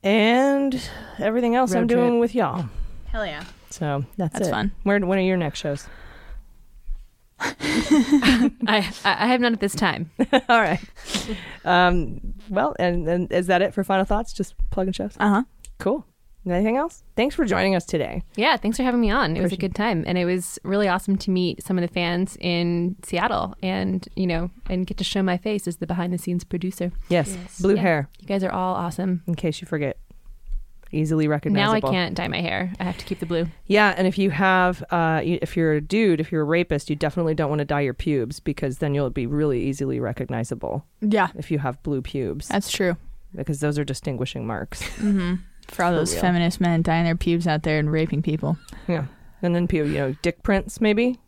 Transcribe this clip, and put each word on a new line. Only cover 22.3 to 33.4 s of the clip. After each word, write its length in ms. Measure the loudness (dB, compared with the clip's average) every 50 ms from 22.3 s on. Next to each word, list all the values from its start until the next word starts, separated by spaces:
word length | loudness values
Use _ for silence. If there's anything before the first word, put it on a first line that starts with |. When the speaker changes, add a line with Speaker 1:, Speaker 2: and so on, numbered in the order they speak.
| -4 -6
Speaker 2:
in 560 | -4 -2 0 0 0 0 0 0 0 -2 -4 -6 -8
Seattle 500 | -4 -2 -2 0 0 0 0 -2 -4 -6 -6
and, 460 | -4 -2 -2 -2 -2 -2 -2 -4 -6 -8 -6
you 100 | -4 -2 0
know, 220 | 0 -2 -2 -4 -8 -10 -8 -4
and 180 | -4 -4 -4 -4
get 80 | -4 -6
to 60 | -6
show 180 | -2 -2 0
my 140 | 0 0 0
face 320 | 0 -2 -4 -4 -2 -4 -6
as 100 | -6 -6
the 100 | -6 -4
behind-the-scenes 580 | -4 -2 -2 -2 -4 -4 -4 -2 -4 -4 -4
producer. 480 | -4 -6 -4 -4 -4 -4 -4 -6 -4 -4 -6 -2 2
Speaker 1:
Yes. 280 | 2 2 2 0 -4 -10
Speaker 3:
Yes. 200 | -12 -14 -10 -2
Speaker 1:
Blue 160 | 2 4 4
Speaker 2:
Yeah. 60 | 4
Speaker 1:
hair. 280 | 4 4 4 2 0 -4 -8 -20
Speaker 2:
You 80 | -8 -4
guys 180 | -2 -2 0
are 60 | 0
all 240 | -2 -2 -2 -2 -2
awesome. 480 | -2 -4 -4 -4 -2 0 0 0 -2 -2 -4
Speaker 1:
In 80 | -4
case 240 | 0 0 -2 -2 -2
you 80 | -6 -6
forget. 300 | -4 -2 -2 -2 -4 -6 -12 _ -20 -20 -18 -18 -18 -16 -8 -4 -4 -4 -4 -8 -18 -20 -16 -6 -2
Easily 320 | -2 0 2 2 2 2
Speaker 2:
Now 60 | 2
I 20 | 0
Speaker 1:
recognizable. 580 | 0 0 0 2 2 4 4 2 2 2 2
Speaker 2:
can't 240 | 2 2 0 -2 -2
dye 140 | -4 -4 -2
my 100 | -2 -2
hair. 320 | -2 -2 -2 -2 -4 -4 -6 -6
I 60 | -6
have 120 | -6 -6 -6
to 60 | -6
keep 160 | -8 -6 -6
the 60 | -4
blue. 220 | -2 -2 -2